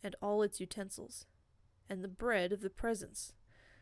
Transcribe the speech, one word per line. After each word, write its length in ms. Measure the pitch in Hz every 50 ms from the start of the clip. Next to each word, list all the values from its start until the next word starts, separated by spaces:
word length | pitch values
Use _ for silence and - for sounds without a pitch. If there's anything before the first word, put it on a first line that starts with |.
| -
and 120 | 196 - -
all 220 | 202 202 208 214 208
its 180 | 202 - -
utensils, 640 | 185 180 - 214 196 196 - - - 233 - - - - _ _ _ _ _ - - _ _ _ _ -
and 160 | 196 185 185
the 40 | 196
bread 440 | 185 - 226 247 226 196 180 180 208
of 80 | 196
the 80 | 196 190
presence, 640 | - - - 233 226 196 - - - - - - - - - - - - - - - -